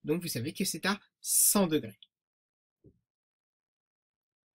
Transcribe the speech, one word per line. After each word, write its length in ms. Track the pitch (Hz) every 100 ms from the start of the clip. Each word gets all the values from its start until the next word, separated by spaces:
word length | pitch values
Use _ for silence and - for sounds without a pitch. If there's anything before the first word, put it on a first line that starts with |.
Donc 200 | 143 170
vous 60 | 170
savez 240 | - 131
que 120 | -
c'est 200 | 190 156
à 160 | 190 208 _ _
cent 480 | - - - 208 180
degrés. 320 | 151 - - - _ _ _ _ _ _ _ - _ _ _ _ _ _ _ _ _ _ _ _ _ _ _ _